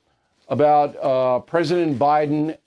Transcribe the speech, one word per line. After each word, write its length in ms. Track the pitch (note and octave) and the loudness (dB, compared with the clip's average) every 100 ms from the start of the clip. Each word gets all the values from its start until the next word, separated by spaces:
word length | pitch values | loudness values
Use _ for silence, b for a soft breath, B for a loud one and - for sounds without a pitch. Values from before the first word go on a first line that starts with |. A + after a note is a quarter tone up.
| _ _ _ _ - | _ _ _ _ -6
about, 480 | C3 D3 D3 C#3+ - | 0 2 2 0 -2
uh, 360 | C#3 C3 B2+ B2 | -2 0 0 -2
President 600 | - E3 D#3+ F3 E3+ B2 | -2 -2 0 0 -2 0
Biden 580 | C#3+ D3+ D3+ D3+ D#3 D#3 | 2 2 0 -2 -4 -8